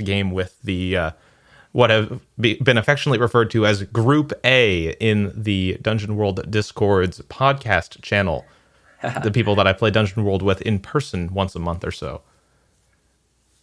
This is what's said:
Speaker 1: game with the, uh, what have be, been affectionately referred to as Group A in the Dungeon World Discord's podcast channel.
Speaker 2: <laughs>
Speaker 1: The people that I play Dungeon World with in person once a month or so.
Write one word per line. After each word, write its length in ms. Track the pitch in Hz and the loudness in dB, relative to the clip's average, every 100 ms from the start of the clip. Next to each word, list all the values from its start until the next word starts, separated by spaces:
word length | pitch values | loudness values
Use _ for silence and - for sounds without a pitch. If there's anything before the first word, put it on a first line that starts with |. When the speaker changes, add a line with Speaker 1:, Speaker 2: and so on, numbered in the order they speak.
Speaker 1:
game 280 | 98 98 98 | -4 -2 -2
with 300 | 92 92 _ | -4 -6 _
the, 360 | 104 90 92 92 | -6 -4 -2 -2
uh, 140 | 78 - _ _ _ - _ | -2 -6 _ _ _ -20 _
what 180 | 120 117 | 2 4
have 300 | 110 104 127 - - | 4 0 -6 -14 -2
be, 160 | 113 - | 0 2
been 220 | 120 117 | 2 2
affectionately 400 | 107 143 151 120 | 2 0 0 0
referred 320 | 117 120 110 | 2 2 2
to 140 | 117 104 | 2 2
as 180 | 101 | 0
Group 500 | 98 117 113 151 143 - | -2 0 2 2 0 -2
A 460 | 123 127 113 90 80 - | 2 4 4 2 -2 -2
in 320 | 110 107 98 | 0 2 0
the 440 | - 107 98 92 87 | -4 -2 0 -2 -4
Dungeon 360 | 107 110 104 104 | -2 -4 -2 -2
World 340 | 101 95 - | -2 -2 -4
Discord's 680 | 107 - - 101 98 90 - | -4 -4 0 2 4 2 -2
podcast 800 | - - 135 139 117 90 - - | -12 -2 0 0 0 -2 -2 -10
channel. 440 | - 104 95 71 - _ _ _ _ _ | -2 0 0 -2 -8 _ _ _ _ _
Speaker 2:
<laughs> 220 | 123 - | -8 -4
Speaker 1:
The 80 | 113 | -2
people 240 | 113 107 101 | 0 2 4
that 100 | 95 | 4
I 80 | |
play 160 | 95 110 | 4 2
Dungeon 340 | 107 104 101 | 2 0 0
World 180 | 101 98 | -2 0
with 180 | 98 95 | 0 0
in 180 | - 101 | 0 -4
person 540 | - 147 - 92 85 | -2 -6 -4 -6 -4
once 220 | 95 95 87 | -4 -4 -4
a 40 | |
month 240 | 85 87 | -6 -6
or 80 | 87 | -8
so. 300 | - 76 - - _ _ _ _ _ _ _ _ _ _ _ _ _ | -8 -10 -12 -16 _ _ _ _ _ _ _ _ _ _ _ _ _